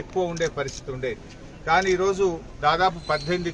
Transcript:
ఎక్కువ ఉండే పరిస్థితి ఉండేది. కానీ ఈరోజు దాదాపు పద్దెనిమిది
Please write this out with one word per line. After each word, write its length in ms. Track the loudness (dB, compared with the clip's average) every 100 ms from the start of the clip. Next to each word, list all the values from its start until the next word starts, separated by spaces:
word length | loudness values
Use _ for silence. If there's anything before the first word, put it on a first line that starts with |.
ఎక్కువ 300 | 0 0 0
ఉండే 140 | 0 -2 -2
పరిస్థితి 320 | -6 -6 -10 -6
ఉండేది. 240 | -4 -6 -10 -16 -16 -8 2
కానీ 220 | 4 4 4
ఈరోజు 320 | 2 4 2 0 -6 0 2
దాదాపు 320 | 4 4 2 -2
పద్దెనిమిది 440 | -2 0 -2 -2